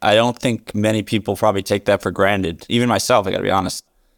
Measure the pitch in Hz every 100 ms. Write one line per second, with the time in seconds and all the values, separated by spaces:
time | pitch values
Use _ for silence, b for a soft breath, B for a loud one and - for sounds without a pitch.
0 | 107 107 120 117 131 110 - 107 107 107
1 | 98 110 98 98 107 98 95 101 - 98
2 | 98 85 98 101 87 82 - 120 123 101
3 | - 123 95 95 98 95 90 - _ _
4 | _